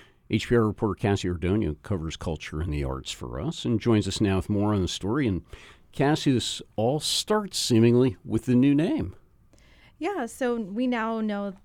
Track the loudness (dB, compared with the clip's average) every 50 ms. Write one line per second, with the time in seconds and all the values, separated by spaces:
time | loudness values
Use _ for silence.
0 | -20 _ _ _ _ -4 -2 -2 0 2 2 4 4 2 0 0 -2 -2 -2 0
1 | 0 0 0 2 0 -2 -4 -2 0 0 0 2 0 -2 -4 -6 -6 -6 -4 -4
2 | -4 -6 -8 -6 -6 -6 -6 -6 -8 -8 -6 -6 -4 -2 -2 -2 -2 -4 -4 -6
3 | -8 -10 -12 -10 -10 -8 -8 -6 -6 -6 -6 -6 -2 -2 -2 0 2 4 4 4
4 | 2 0 -2 0 0 2 2 0 0 0 0 0 2 2 2 0 0 -2 -4 -4
5 | -4 -4 -2 0 0 0 -2 -2 -6 -10 -20 -20 -20 -20 -20 -20 -20 _ -2 0
6 | 2 2 2 2 2 2 2 2 0 -2 -8 -8 -12 -10 -4 0 0 0 0 0
7 | -2 -2 -2 -2 0 0 0 0 0 -2 -4 -4 0 4 6 6 6 6 6 6
8 | 4 2 0 -4 -8 -4 -4 -2 0 2 4 4 6 6 4 4 2 0 0 -2
9 | -4 -6 -8 -14 _ _ _ _ _ _ _ _ _ -20 -20 -20 -20 -20 _ -6
10 | -6 -4 -4 -4 -6 -6 -6 -4 -2 -2 -2 -2 -4 -6 -4 -2 -2 0 0 -2
11 | -2 -2 -2 -2 -2 -2 -2 -2 -4 -6 -8 -12